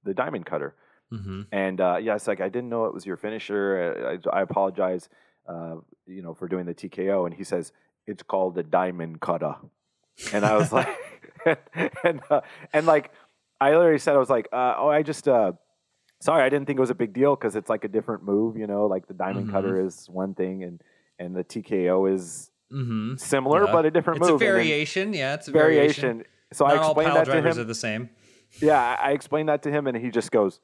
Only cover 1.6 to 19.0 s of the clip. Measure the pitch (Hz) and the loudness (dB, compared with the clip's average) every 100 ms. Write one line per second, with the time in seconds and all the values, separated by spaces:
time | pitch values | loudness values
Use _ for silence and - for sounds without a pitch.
1.6 | 95 92 107 87 110 104 - 98 98 117 | -2 0 0 0 -2 -4 -2 -4 -4 -4
2.6 | 123 117 110 - 95 87 104 110 - 101 | -6 -4 -4 -6 -10 -8 -8 -10 -6 -2
3.6 | 98 95 87 67 62 87 - 95 92 - | 0 0 -2 -4 -6 -6 -4 -2 -2 0
4.6 | 98 92 92 92 - _ _ _ - 85 | -2 0 -2 -2 -8 _ _ _ -16 -14
5.6 | 82 - - _ _ 95 87 82 90 92 | -12 -14 -18 _ _ -16 -14 -12 -6 -6
6.6 | 87 85 92 - 95 98 87 85 98 90 | -6 -10 -12 -6 -2 0 -2 -6 -6 -6
7.6 | 80 _ _ _ - 104 - 98 92 90 | -6 _ _ _ -14 -14 -6 -2 -2 -4
8.6 | 78 90 92 90 82 80 - 80 76 73 | -2 0 0 -4 -10 -8 -4 -2 -4 -8
9.6 | - _ _ _ _ _ - 104 104 107 | -18 _ _ _ _ _ -6 0 2 4
10.6 | 104 123 - - - - - _ - 156 | 2 0 -2 -6 -14 -20 -20 _ -2 -2
11.6 | _ 165 175 - 175 151 - 147 - - | _ -6 -6 0 -2 -2 0 0 0 -20
12.6 | - 151 165 151 - _ _ _ _ _ | -2 0 4 4 2 _ _ _ _ _
13.6 | 135 156 170 147 - 143 127 127 107 120 | 4 6 6 4 4 2 4 0 0 -2
14.6 | 127 - 139 151 156 151 - 123 101 90 | 0 2 2 2 0 -2 2 4 4 -2
15.6 | _ _ _ _ _ _ - 160 135 143 | _ _ _ _ _ _ 0 4 4 2
16.6 | 139 139 131 113 117 101 143 139 113 107 | -2 0 0 2 -2 2 2 4 0 -4
17.6 | 101 110 104 107 104 107 98 101 113 110 | -4 -4 -2 -4 -4 -8 0 0 0 -4
18.6 | 107 101 107 95 | -6 0 0 -2